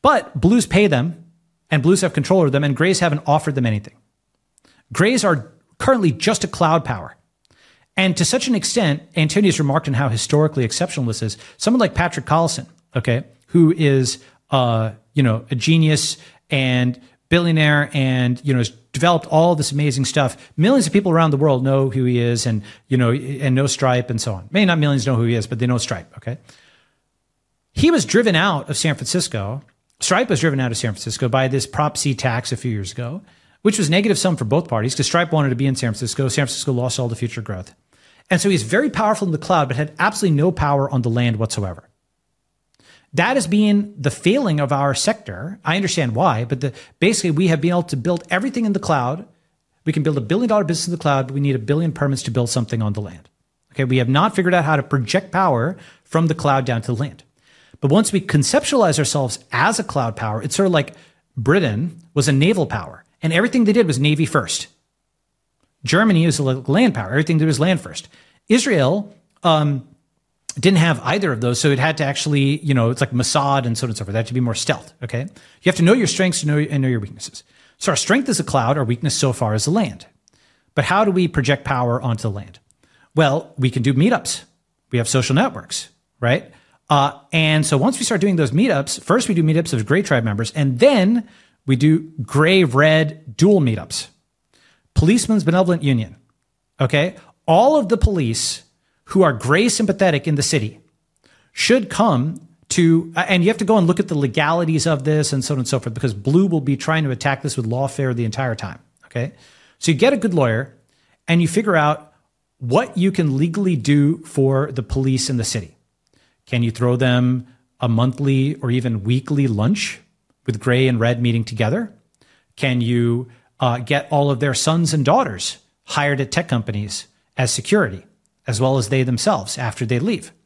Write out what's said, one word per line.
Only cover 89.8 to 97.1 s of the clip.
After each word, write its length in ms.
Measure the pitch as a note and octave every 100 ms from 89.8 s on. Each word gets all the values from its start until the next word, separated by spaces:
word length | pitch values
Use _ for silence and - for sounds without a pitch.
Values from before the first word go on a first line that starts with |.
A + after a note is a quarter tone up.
| G#2
gray 160 | D#3+
tribe 200 | - C3
members, 280 | A2+ G#2 A2+
and 260 | D#3 C3+ B2
then 500 | B3+ B3+ F#3 A#3+ - - _ _
we 100 | -
do 360 | B2+ D3 D#3+ D#3 -
gray-red 1120 | A2 C#3 D#3+ F#3+ D#3+ C3 D#3 D#3 D#3 - -
dual 240 | G#2+ F#3 G3
meetups. 500 | C3 G#2 - - - _ _ _ _ _ _ _ _
Policemen's 500 | - D#3 A#3 - A3
Benevolent 380 | D3+ F3 F3+ E3
Union, 340 | C#3+ B2 A2 - _ _ _ _ _ _
okay? 360 | C3+ C#3+ E3+